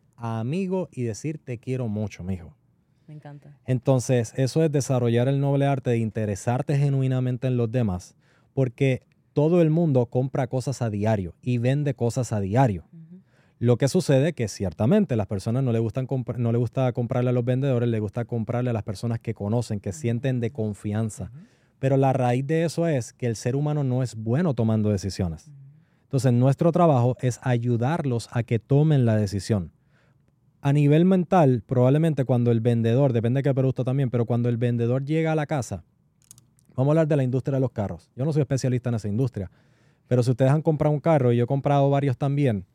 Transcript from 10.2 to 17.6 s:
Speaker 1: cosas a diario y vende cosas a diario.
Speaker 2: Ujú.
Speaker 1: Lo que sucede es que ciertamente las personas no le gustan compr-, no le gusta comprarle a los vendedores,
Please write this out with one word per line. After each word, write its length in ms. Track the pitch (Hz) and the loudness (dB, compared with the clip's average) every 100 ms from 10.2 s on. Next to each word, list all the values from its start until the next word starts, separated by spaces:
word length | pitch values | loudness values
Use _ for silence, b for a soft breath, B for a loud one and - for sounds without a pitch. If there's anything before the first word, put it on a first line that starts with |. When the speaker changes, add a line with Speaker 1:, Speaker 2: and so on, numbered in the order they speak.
| 135 - 127 | -2 -2 -4
Speaker 1:
cosas 340 | 131 131 131 | -4 -4 -4
a 80 | 117 | -4
diario 460 | 104 107 107 87 - | -2 0 0 -2 -8
y 160 | 127 123 | -4 0
vende 360 | 123 139 143 | 0 0 -2
cosas 380 | - 120 131 120 | -2 -2 -2 -4
a 80 | 110 | -4
diario. 460 | 95 113 135 90 - | 0 2 2 0 -8
Speaker 2:
Ujú. 280 | 165 160 180 b b b _ | -20 -20 -20 b b b _
Speaker 1:
Lo 180 | 120 120 | 0 2
que 100 | 139 | 2
sucede 400 | 127 127 135 135 | 0 2 2 2
es 40 | |
que 140 | 135 107 | 0 -6
ciertamente 680 | - 95 - 110 208 185 117 | -4 -6 -2 2 2 2 0
las 100 | 98 | -2
personas 360 | 101 - 123 | -4 -2 -2
no 80 | 131 | 0
le 60 | 113 | 0
gustan 280 | 113 131 127 | 0 -4 -4
compr-, 300 | 131 120 127 | -4 -4 -4
no 140 | 117 | 0
le 40 | 117 | 0
gusta 340 | 120 - 127 | 0 0 -2
comprarle 360 | 123 117 123 123 | -2 -2 0 0
a 20 | |
los 100 | 123 120 | 0 0
vendedores, 440 | 127 | 0